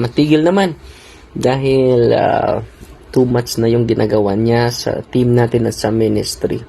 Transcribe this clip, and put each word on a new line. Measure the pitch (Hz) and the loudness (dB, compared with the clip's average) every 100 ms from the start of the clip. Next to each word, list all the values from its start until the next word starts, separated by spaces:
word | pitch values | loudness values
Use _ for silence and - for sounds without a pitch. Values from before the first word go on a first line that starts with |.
matigil | 120 - 151 151 | -2 -2 2 2
naman. | 165 196 190 151 - - - - - - | 2 2 0 -4 -16 -20 -20 -20 -14 -4
Dahil, | 127 135 135 135 127 120 117 113 | -2 0 0 2 2 2 2 2
ah, | - 110 - - 113 - - - - | 2 0 -2 -4 -8 -20 -20 -20 -4
too | 131 127 | 0 2
much | 120 120 - | 0 -2 -2
na | 117 | 0
yung | 120 | 0
ginagawa | 117 113 110 110 101 | 0 0 0 0 0
niya | 101 113 117 120 | 0 2 2 0
sa | 120 117 - | -4 -6 -6
team | - 127 120 120 | -4 -2 2 2
natin | 120 120 113 | 2 0 -2
at | - | -2
sa | 107 | -2
ministry. | 110 110 107 98 - - 117 | 0 0 0 -4 -6 -6 -6